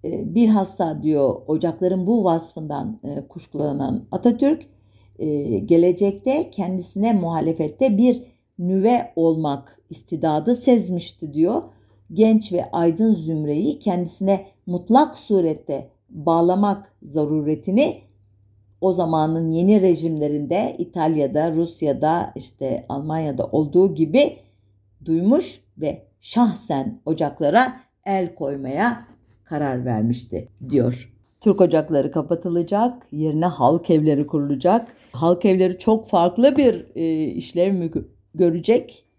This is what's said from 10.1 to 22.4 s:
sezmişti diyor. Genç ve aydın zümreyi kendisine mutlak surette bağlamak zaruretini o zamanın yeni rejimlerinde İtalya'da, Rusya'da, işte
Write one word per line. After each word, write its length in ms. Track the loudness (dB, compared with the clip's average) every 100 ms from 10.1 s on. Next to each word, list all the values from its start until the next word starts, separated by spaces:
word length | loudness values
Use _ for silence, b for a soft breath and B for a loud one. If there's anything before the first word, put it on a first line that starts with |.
| -4 0 0 0 0
sezmişti 800 | 4 2 2 -6 -8 -14 -10
diyor. 280 | 0 0 0 -6 b b b b
Genç 400 | 2 4 4 0
ve 180 | -4 -4
aydın 420 | 0 0 2 2
zümreyi 680 | 2 0 -4 -2 -2 -2 -2
kendisine 680 | -4 -2 -4 -4 0 0 B B -8
mutlak 500 | -8 2 4 4 -2
surette 760 | -2 0 0 -4 -6 -8 -8 _ _
bağlamak 840 | -6 0 2 4 4 0 0 -8 _
zaruretini 1000 | -8 -4 0 0 -2 -4 -2 0 0 -2 _ _ _ _ _ _ _ _
o 100 | 0
zamanın 580 | 0 0 0 0 0 -2
yeni 300 | 2 4 4
rejimlerinde 920 | 4 2 0 -2 -2 -2 -2 -2 -2 -6
İtalya'da, 760 | -8 -2 0 0 0 0 0
Rusya'da, 800 | -2 -4 -2 -4 0 0 0 -4
işte 500 | -10